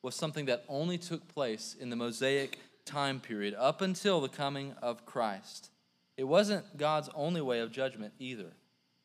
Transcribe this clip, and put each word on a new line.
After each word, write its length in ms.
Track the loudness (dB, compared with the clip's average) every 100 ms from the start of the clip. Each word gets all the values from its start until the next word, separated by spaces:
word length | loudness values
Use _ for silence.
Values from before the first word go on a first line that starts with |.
was 140 | -8 -4
something 300 | -4 0 0
that 180 | 0 0
only 300 | -2 0 0
took 300 | -2 -6 -6
place 480 | -2 0 -2 -6 -8
in 100 | -4
the 60 |
Mosaic 640 | -2 -2 2 4 4 2 -6 -14 _
time 360 | -6 -2 0 -2
period 340 | -4 -2 -2
up 260 | 2 2 4
until 400 | 0 2 4 4
the 80 | 2
coming 460 | 0 -2 -2 -6 -4
of 240 | -4 -4 -4
Christ. 640 | 0 0 -2 -8 -16 -18 _ _ _ _ -4
It 80 |
wasn't 520 | 4 6 6 0 -4 0
God's 320 | 2 2 0
only 260 | -2 0 0
way 200 | 2 0
of 100 | 0
judgment 420 | -2 -2 -2 -10 -10
either. 340 | -8 -8 -10 -14 _ _ _ _